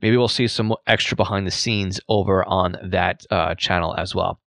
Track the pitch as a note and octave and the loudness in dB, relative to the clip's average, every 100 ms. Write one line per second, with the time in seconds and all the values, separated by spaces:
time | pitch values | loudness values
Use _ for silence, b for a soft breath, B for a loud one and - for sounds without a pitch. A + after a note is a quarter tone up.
0 | A2 B2 A#2+ - A#2+ - A2 A2+ - A2 | 2 2 2 0 0 0 -2 -2 0 0
1 | - - G2 G2+ F#2+ - - G#2+ F#2+ F#2+ | 2 0 0 -2 -2 -2 -2 0 -2 -4
2 | - G#2+ G2 F#2+ - F#2+ F2+ F2+ F#2 F2+ | 0 0 2 2 2 2 0 -2 -4 0
3 | F2+ F2+ - F#2+ E2 E2 - F2+ E2 - | 0 -2 -2 0 0 -2 -2 0 0 -2
4 | F#2+ F#2+ F2+ - _ | -4 -2 -2 -4 _